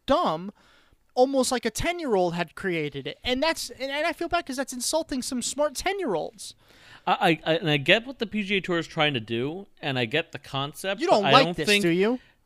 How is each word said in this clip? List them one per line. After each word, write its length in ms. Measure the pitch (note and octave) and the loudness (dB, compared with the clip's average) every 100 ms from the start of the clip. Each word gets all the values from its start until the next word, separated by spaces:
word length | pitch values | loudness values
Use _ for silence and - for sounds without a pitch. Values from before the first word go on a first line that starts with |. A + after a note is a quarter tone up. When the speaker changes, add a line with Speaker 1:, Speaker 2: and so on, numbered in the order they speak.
| - | 2
Speaker 1:
dumb, 460 | D4+ C#4+ D#3+ F#3+ - _ _ _ _ _ - | 2 2 -2 -6 -14 _ _ _ _ _ 2
almost 360 | C4 C4+ B3 | 4 4 2
like 140 | B3 A3+ | 0 -2
a 60 | |
ten-year-old 600 | - D#4+ F4 D4 G3 F3+ E3+ | -2 -2 -2 0 2 2 0
had 200 | E3+ - | -4 -6
created 520 | G3 E3+ D3 C#3+ C#3 | -4 -2 -4 -6 -10
it. 120 | - | -8
And 200 | A#3+ B3+ | -4 0
that's, 260 | D#4 D#4+ - | 0 -2 -6
and, 200 | A3+ C4+ | -8 -6
and 160 | C#4+ E4 | -4 -4
I 60 | |
feel 160 | D4+ E4+ | -4 -2
bad 160 | F4 E4+ | -2 -2
'cause 120 | C4 | -6
that's 160 | C4 | -8
insulting 480 | B3 - D#4 D#4+ C4+ | -6 -4 -2 -2 -6
some 200 | - B3 | -4 -6
smart 340 | - C4+ D4+ C4 | -6 -2 -2 -2
ten-year-olds. 800 | F4+ G4+ E4 E3 D#3+ - - - _ - - - - | -4 -4 -2 -2 -4 -10 -18 -20 _ -20 -20 -6 -2
Speaker 2:
I, 60 | |
I, 400 | F#3+ F#3+ D#3+ - | 2 4 2 2
I, 40 | D#3+ | 0
and 140 | D#3+ | 2
I 80 | D3 | 2
get 280 | C#3 G#3+ A#3+ | 4 2 2
what 140 | C4 | -8
the 80 | G#3 | -6
P 160 | G#3+ | -4
G 140 | G3 G3+ | -2 -2
A 40 | |
Tour 160 | F3+ E3+ | 0 -2
is 100 | D#3+ | -2
trying 260 | D#3+ D3+ C3 | 0 0 0
to 40 | |
do, 480 | G#2+ A#2 C3+ F3 G3+ _ | -2 -2 -4 -6 -14 _
and 160 | D#3 C3 | -4 -2
I 80 | A#2 | 0
get 260 | D3+ E3 | -2 -4
the 80 | - | -10
concept, 640 | - C3+ C#3+ - F#3+ G#3 | -8 -6 -6 -6 -6 -2
Speaker 1:
You 60 | F4 | 2
Speaker 2:
but 80 | B3 | 4
Speaker 1:
don't 100 | D#3 | 8
Speaker 2:
I 60 | |
Speaker 1:
like 140 | C3+ E3 | 6 6
Speaker 2:
don't 120 | E3+ | 2
Speaker 1:
this, 80 | D3+ | 2
Speaker 2:
think 140 | G3+ | 2
Speaker 1:
do 80 | F3 | 4
you? 300 | F3 G#3 B3 - _ | 2 2 0 -6 _